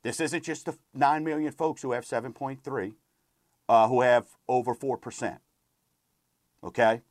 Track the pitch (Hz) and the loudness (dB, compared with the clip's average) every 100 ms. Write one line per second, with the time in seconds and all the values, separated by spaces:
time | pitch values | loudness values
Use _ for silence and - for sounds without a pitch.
0 | 117 - 156 165 160 156 - 120 _ 131 | -6 -4 -4 -4 -6 -8 -10 -12 _ 0
1 | 143 151 156 151 151 - 160 156 131 120 | 2 2 -2 -4 -4 -4 -4 -4 -4 -4
2 | - 123 117 113 135 135 - 131 98 110 | -2 -6 -6 -10 -10 -10 -8 -6 -6 -10
3 | _ _ _ _ _ _ - 113 110 123 | _ _ _ _ _ _ 4 6 6 4
4 | 123 120 113 _ - 127 123 117 139 117 | 4 4 2 _ -2 -2 -2 -4 -4 -6
5 | 123 - 117 - _ _ _ _ _ _ | -8 -8 -8 -8 _ _ _ _ _ _
6 | _ _ _ _ _ _ 90 - 113 117 | _ _ _ _ _ _ -8 2 4 2
7 | _ | _